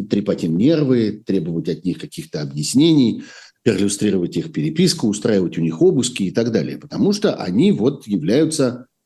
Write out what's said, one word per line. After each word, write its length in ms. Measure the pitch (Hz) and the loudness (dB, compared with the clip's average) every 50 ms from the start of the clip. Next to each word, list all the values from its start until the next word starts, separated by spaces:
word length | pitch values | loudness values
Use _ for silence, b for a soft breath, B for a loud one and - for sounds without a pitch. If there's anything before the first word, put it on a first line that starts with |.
| 101 104 | -4 -2
трепать 360 | - 101 101 101 90 - - | -2 -2 0 0 -2 -2 -2
им 120 | 82 80 | -2 0
нервы, 680 | 87 107 143 165 156 151 131 131 120 113 104 101 - - | 2 2 2 2 2 2 2 2 2 2 0 -2 -6 -6
требовать 420 | - 98 95 82 85 82 82 78 87 | -2 -2 -2 -2 -2 -6 -6 -4 -6
от 160 | 82 80 - | -6 -6 -4
них 140 | 90 - - | -6 -6 -6
каких-то 420 | - 78 - - 76 - - 80 | -8 -14 -12 -14 -14 -10 -8 -8
объяснений, 840 | 76 71 - 147 151 - - 127 151 170 165 147 127 110 104 B B B B B B B B B - | -8 -8 -6 -6 -6 0 2 4 4 6 6 6 4 4 2 B B B B B B B B B -2
перлюстрировать 720 | 120 107 92 101 101 101 - 107 107 95 95 87 82 - - | 0 0 2 0 -2 -2 -2 -2 0 0 0 -2 -2 -4 -6
их 120 | 78 80 | -6 -6
переписку, 580 | - - - 160 156 - 185 180 - - - 110 | -4 -4 -4 -2 0 2 2 2 2 0 -2 -2
устраивать 500 | 101 - - 117 110 98 92 82 82 85 | -2 0 0 2 2 2 2 0 -2 -2
у 20 | |
них 220 | 82 82 82 - 165 | -2 -2 0 4 4
обыски 400 | 185 175 135 117 - - - 101 | 4 4 4 0 -2 -2 -4 -4
и 60 | - | -2
так 220 | - - 117 120 113 | 0 0 -2 0 0
далее. 260 | 107 - - - - | 0 -2 -2 -6 -10
Потому 340 | - - - 175 - 190 208 | -12 -10 -4 0 2 2 2
что 220 | 208 - 190 - | 2 0 -2 -2
они 360 | - - 92 90 107 165 208 | -2 -4 -2 2 4 4 4
вот 360 | 196 107 101 127 - - - | 4 2 2 0 -2 -2 -6
являются 800 | 110 101 92 73 82 107 139 160 156 156 - 139 123 117 123 - _ _ _ _ | -4 -4 -2 0 2 2 2 2 2 0 0 0 0 -2 -4 -12 _ _ _ _